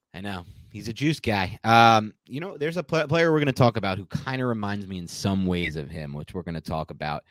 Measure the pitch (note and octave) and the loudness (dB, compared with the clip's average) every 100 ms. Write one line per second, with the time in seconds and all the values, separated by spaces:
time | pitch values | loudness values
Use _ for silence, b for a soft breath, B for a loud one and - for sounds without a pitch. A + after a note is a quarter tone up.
0 | _ E2+ G2+ F#2+ E2+ - - G#2 G#2 A2 | _ -12 -8 -8 -12 -20 -20 -14 -12 -4
1 | D3 D#3 - G2+ F#2+ G#2+ A2+ A#2 A#2 A2+ | -2 -2 0 0 -2 -2 6 8 10 8
2 | G#2+ - - B2+ F#3 D3+ D3 E3+ D3+ D#3+ | 2 -10 -14 -12 -10 -6 -6 -6 -2 -2
3 | D3 E3 E3 D#3 C#3+ B2 A#2+ A2+ G2 G2 | 0 2 4 4 2 4 4 4 -4 -4
4 | F#2+ - - C3 B2+ A2+ G2+ G#2 F#2+ F#2+ | -6 -8 -6 -4 -2 -2 -4 -6 -8 -10
5 | E2+ - G2+ G2 F#2 F2+ F2 D#2 C#2 E2 | -10 -4 -2 0 0 0 -2 -6 -10 -10
6 | D2 C#2+ D#2 F#2 E2+ E2 - E2 D#2+ D2+ | -10 -10 -10 -10 -8 -10 -6 -6 -6 -8
7 | D2+ D2+ - | -6 -8 -10